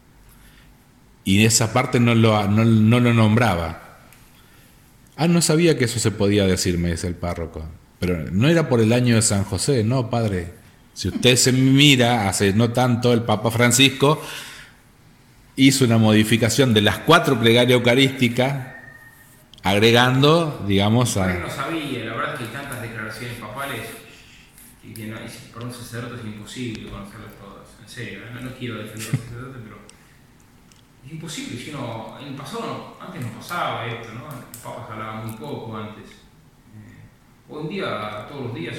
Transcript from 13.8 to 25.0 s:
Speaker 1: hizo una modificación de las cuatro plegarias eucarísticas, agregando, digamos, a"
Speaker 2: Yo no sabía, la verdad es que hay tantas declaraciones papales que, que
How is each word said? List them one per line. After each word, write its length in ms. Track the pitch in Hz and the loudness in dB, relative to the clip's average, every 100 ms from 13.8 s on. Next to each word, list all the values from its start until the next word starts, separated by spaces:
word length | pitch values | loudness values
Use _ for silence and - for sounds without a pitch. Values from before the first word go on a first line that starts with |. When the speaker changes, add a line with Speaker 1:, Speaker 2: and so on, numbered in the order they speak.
| 135 135 139 156 - - - - - _ _ _ _ _ _ _ _ - | 4 4 2 0 -4 -14 -16 -18 -20 _ _ _ _ _ _ _ _ 4
Speaker 1:
hizo 260 | 135 131 | 6 6
una 140 | 123 113 | 4 6
modificación 760 | 110 107 107 113 113 - 131 | 6 6 4 2 2 2 4
de 80 | 107 | 4
las 180 | 101 92 | 4 2
cuatro 380 | - 170 151 123 | 4 4 4 2
plegarias 380 | 113 117 123 123 | 4 6 6 4
eucarísticas, 880 | 120 123 135 135 120 117 127 139 127 - - - - - - _ _ - | 4 4 2 2 0 2 -2 -2 -8 -16 -20 -20 -20 -20 -20 _ _ -8
agregando, 1000 | 92 101 113 117 127 131 147 165 160 131 101 | -2 4 6 6 4 4 4 4 0 -4 0
digamos, 500 | 98 101 117 117 101 | 2 4 2 2 0
a" 160 | 92 | -2
Speaker 2:
Yo 60 | 90 | -2
no 100 | - | -6
sabía, 560 | - 135 165 143 123 - | -8 -6 -6 -6 -8 -8
la 80 | 117 | -6
verdad 180 | 147 | -6
es 60 | 147 | -8
que 60 | 113 | -10
hay 60 | |
tantas 300 | 139 - 113 | -12 -12 -10
declaraciones 560 | 117 117 107 104 120 117 | -10 -10 -12 -12 -12 -12
papales 420 | 110 110 139 117 98 - - - - - - - - - | -12 -12 -10 -10 -12 -16 -20 -20 -20 -20 -20 -20 -20 -20
que, 100 | 110 | -20
que 120 | 110 | -14